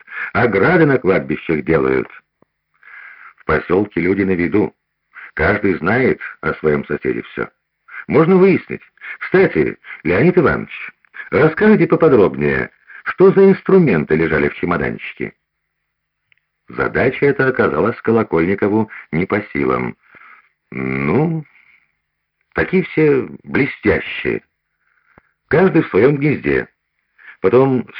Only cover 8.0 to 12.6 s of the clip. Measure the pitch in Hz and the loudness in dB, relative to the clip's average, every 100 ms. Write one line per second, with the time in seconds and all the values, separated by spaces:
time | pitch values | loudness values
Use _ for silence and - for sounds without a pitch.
8 | - 165 160 190 190 151 - - _ _ | -2 0 4 4 4 2 -2 -16 _ _
9 | - - - 185 190 82 64 - - - | -18 -14 -2 2 2 0 -2 -4 -16 -10
10 | 78 90 160 180 127 65 53 - - - | -2 2 2 4 2 0 -6 -14 -18 -20
11 | _ - - 92 156 156 214 202 165 - | _ -20 -4 0 2 2 4 4 4 2
12 | 160 127 90 67 71 65 | 4 4 4 2 -2 -2